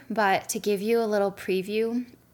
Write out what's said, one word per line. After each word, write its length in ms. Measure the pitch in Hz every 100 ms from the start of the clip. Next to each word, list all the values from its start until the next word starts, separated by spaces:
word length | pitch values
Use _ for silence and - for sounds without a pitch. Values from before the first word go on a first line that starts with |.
| -
but 420 | 214 202 185 -
to 100 | 214
give 240 | 202 202
you 180 | 208 233
a 60 | 220
little 240 | 208 202
preview, 760 | 196 - 190 190 214 226 240 247 - _